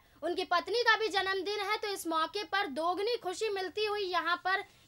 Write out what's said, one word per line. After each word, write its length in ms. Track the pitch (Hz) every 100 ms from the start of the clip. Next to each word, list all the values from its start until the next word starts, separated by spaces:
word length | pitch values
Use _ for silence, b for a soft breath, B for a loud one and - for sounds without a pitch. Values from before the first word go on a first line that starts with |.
| b b
उनकी 200 | 320 339
पत्नी 380 | 370 339 311 440
का 160 | 480 440
भी 100 | 440
जन्मदिन 520 | 381 381 392 359 415
है, 180 | 392 427
तो 100 | 415
इस 200 | 392 330
मौके 360 | 320 320 403
पर 240 | 415 392 311
दोगुनी 500 | 269 330 359 415 480
खुशी 320 | 359 370 440
मिलती 360 | 392 381 415 427
हुई 180 | 415
यहाँ 320 | 381 349 320 349
पर 260 | 359 392 - b